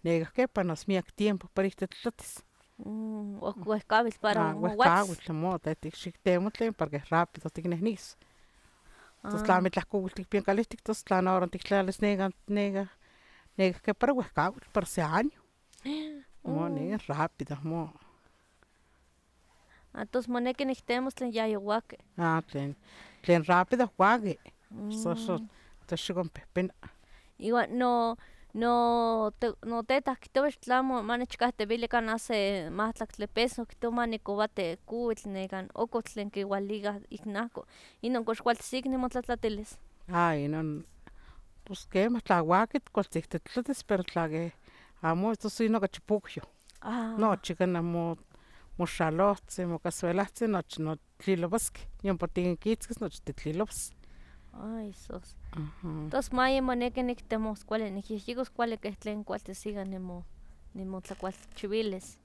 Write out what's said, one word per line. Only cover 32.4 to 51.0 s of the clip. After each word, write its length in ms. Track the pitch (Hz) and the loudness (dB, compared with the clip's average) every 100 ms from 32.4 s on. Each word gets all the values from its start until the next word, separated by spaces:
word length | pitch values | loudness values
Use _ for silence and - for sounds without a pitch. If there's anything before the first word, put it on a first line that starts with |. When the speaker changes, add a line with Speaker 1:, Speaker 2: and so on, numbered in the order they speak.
| 196 196 160 | 2 0 -2
Speaker 2:
mahtlaktli 560 | 180 220 - 214 - 208 | -2 -2 -2 -8 -6 -4
peso, 380 | - 240 - 226 | 0 0 0 -10
quihtoua 260 | - 233 | -4 -2
manicowate 840 | 240 233 220 - 202 214 - 175 180 - | 0 -2 -2 -4 0 0 0 -4 -4 -8
kuitl 440 | 226 240 220 214 | -4 -2 -2 -6
nekan 400 | 196 190 190 185 - | -6 -6 -6 -8 -4
okotl 380 | 226 233 - | -2 -2 -4
tlen 180 | 214 208 | -8 -6
kiualiga 640 | 202 196 196 196 214 208 202 - | -4 -2 -2 -2 -2 -2 -4 -10
ik 140 | 208 214 | -10 -6
nahco. 420 | 202 233 - - - - _ | -4 -4 -8 -14 -20 -20 _
Inon 240 | 233 247 226 | 0 0 0
kox 160 | 226 | 0
kualtzic 440 | 247 233 - 262 262 | 2 0 -2 -4 0
nimotlahtlatilis. 920 | 262 254 254 247 240 226 208 214 - - - - | 0 0 -2 -4 -2 -2 -2 -8 -16 -20 -20 -2
Speaker 1:
Ah, 260 | 175 170 151 | 4 4 4
inon, 500 | 143 156 156 151 - - - - - - - - - | 0 0 -2 -6 -10 -20 -20 -20 -20 -20 -20 -20 -14
pues, 200 | 190 - | -14 -2
quemah, 340 | 190 220 240 | 2 2 2
tlauaquitl, 640 | - 180 160 185 226 285 - | 4 4 6 4 4 -2 -2
kualtzihtetlotis, 920 | - - 165 - 165 - 240 247 269 | -2 0 -4 -4 -8 -4 -6 -2 -6
pero 200 | - 202 | 0 0
tla 260 | 180 175 165 | 0 -2 -2
que 240 | 156 170 - - - - - | -2 -4 -8 -20 -20 -20 -4
amo, 340 | 160 170 214 220 | 0 2 2 0
tos 240 | 214 - | -4 0
inon 220 | 226 220 | 4 8
okachi 180 | 190 - - | 6 6 2
pucyuh. 400 | 208 - - - _ - - | 2 2 -12 -12 _ -20 -10
Speaker 2:
Ah. 340 | 220 240 226 226 | -4 -2 -2 4
Speaker 1:
Nochi 380 | 214 185 - 170 | 4 4 0 2
kan 200 | 185 175 | 2 2
amo 420 | 170 170 170 165 - - - - - - | 2 0 0 -4 -10 -20 -20 -20 -14 -2
moxalohtzin, 880 | 175 - 160 160 202 196 - - 175 | -2 2 2 4 4 4 -4 -6 -4
mocazuelahtzin, 800 | 165 170 - 175 180 196 - 226 | -2 -4 -2 0 2 0 0 0
nochi 300 | 196 - - | 0 -2 -4
notlilobasqueh. 1080 | 156 156 | -4 -4